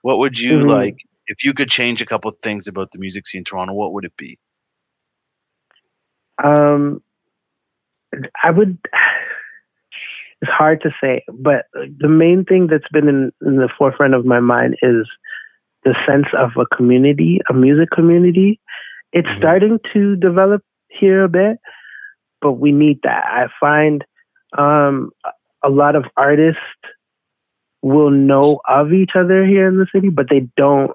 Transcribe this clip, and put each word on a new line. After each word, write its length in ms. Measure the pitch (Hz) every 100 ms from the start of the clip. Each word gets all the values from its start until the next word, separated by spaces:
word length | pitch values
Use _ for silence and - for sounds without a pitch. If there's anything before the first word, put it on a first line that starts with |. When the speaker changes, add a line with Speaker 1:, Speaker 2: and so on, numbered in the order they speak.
Speaker 1:
What 180 | 120 117
would 200 | 143 120
you 200 | 247 156
Speaker 2:
Mm-hmm. 100 | 143
Speaker 1:
like, 280 | 107 101 - _ _ -
if 160 | 104
you 80 | 139
could 160 | 135 131
change 300 | - 123 117
a 40 | 113
couple 240 | 110 110
of 80 | -
things 240 | 113 104 98
about 240 | 95 95
the 60 | 92
music 280 | 95 95 -
scene 140 | 95
in 40 |
Toronto, 300 | 87 95 92
what 180 | 98 104
would 120 | 98
it 120 | 92 -
be? 220 | 69 - _ _ _ _ _ _ _ _ _ _ _ _ _ _ _ _ _ _ _ -
Speaker 2:
Um, 600 | 147 147 147 147 143 147 _ _ _ _ _ _ _ _ _ _ _ 139 131 -
I 80 | 160
would, 280 | 165 208 180 - - - - - - - - _ _ _ - - - - _
it's 100 | 127
hard 320 | - 156 160
to 80 | 160 -
say, 240 | 135 127 -
but 340 | 117 135 139 -
the 340 | 135 139 143 151
main 360 | 156 165 180
thing 220 | 180 190 175
that's 220 | 156 -
been 180 | 156 147
in, 240 | 139 131 -
in 140 | - 135
the 120 | 127 -
forefront 360 | 139 135 139
of 100 | 131
my 160 | 123 120
mind 360 | 120 120 120 120
is 240 | 131 117 110 - - - - _ _ _
the 100 | 131 120 -
sense 200 | 139 143 -
of 160 | 123 123
a 100 | 123
community, 680 | - 123 127 139 147 165 180 -
a 40 |
music 380 | 127 131 147 165
community. 680 | - 165 170 175 175 196 220 _ - - - _
It's 160 | 175 170
Speaker 3:
Mm-hmm. 100 | 98
Speaker 2:
starting 400 | 160 180 208 226 -
to 240 | 208 202 196
develop 480 | 180 175 190 202 _ _ _
here 340 | - 196 190
a 60 | 190
bit, 300 | 175 202 233 - - - - - _ _ _
but 120 | 143
we 180 | 123 147
need 280 | 143 151 139
that. 220 | 131 - -
I 220 | - 123 -
find, 440 | 147 151 151 147 - _ _ _ _ -
um, 560 | 143 151 143 135 123 _
a, 60 | - - _ _
a 40 | 143
lot 260 | 139 143 147
of 100 | 127 -
artists 440 | 139 147 160 160 - - - - _ _ _ _ _ _ _ _
will 280 | 135 143 147
know 500 | 139 139 139 143 147 -
of 240 | 135 147
each 180 | 185 185
other 300 | 190 180 190
here 240 | 190 196 190
in 80 | 185
the 80 | 190
city, 160 | 196 196
but 200 | 151 131
they 180 | 143 127 -
don't 360 | 143 139 139